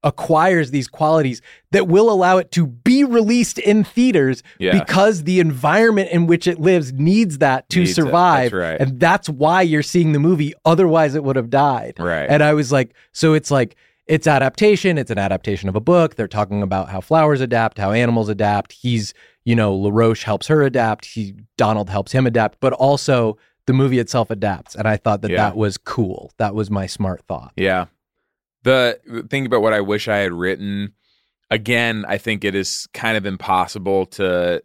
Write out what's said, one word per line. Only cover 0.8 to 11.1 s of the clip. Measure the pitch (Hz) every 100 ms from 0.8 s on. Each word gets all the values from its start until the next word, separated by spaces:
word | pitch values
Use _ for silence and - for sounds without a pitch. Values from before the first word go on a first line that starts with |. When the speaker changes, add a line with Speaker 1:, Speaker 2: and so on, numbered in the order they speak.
| 127
Speaker 1:
qualities | - 156 160 139 117 - - _
that | 202 190
will | 180 226
allow | 202 180 185
it | 180
to | - 156
be | 120 - 254
released | 285 233 214 240 233 -
in | 202 214
theaters | 202 - 254 185 135 131 - _
Speaker 2:
Yeah. | 95 185
Speaker 1:
because | - 180 202 202 151
the | 185
environment | 165 131 147 180 226 208 190
in | 170 170
which | 170 180
it | 170
lives | 160 180 135
needs | 131 151 202 226 143
that | 143 131 -
to | 175
Speaker 2:
Needs | 180
it. | 175
Speaker 1:
survive. | 151 170 180 147 127
Speaker 2:
That's |
right. | 101 85 80
Speaker 1:
And | 135 127
that's | 165 196 -
why | 139 151 180
you're | 180 151
seeing | 147 180 160
the | 147
movie. | 156 175 151 -
Otherwise, | - 165 185 160 151